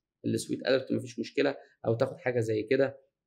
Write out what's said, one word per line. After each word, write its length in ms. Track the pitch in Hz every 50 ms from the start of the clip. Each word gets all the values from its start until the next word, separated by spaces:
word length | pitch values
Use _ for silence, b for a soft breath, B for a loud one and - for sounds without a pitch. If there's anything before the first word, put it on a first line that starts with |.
| _ _ _ _ -
السويت 420 | 113 113 113 - - 123 - -
alert، 260 | - 135 131 - - 117
مفيش 260 | 113 117 123 - -
مشكله، 380 | 113 - - 139 139 143 135 B B B B B -
او 80 | 117 113
تاخد 220 | 117 135 127 -
حاجه 240 | - - 127 120 123
زي 220 | 110 110 110 110 107
كده، 360 | - 131 131 139 131 - - _ _ _ _ _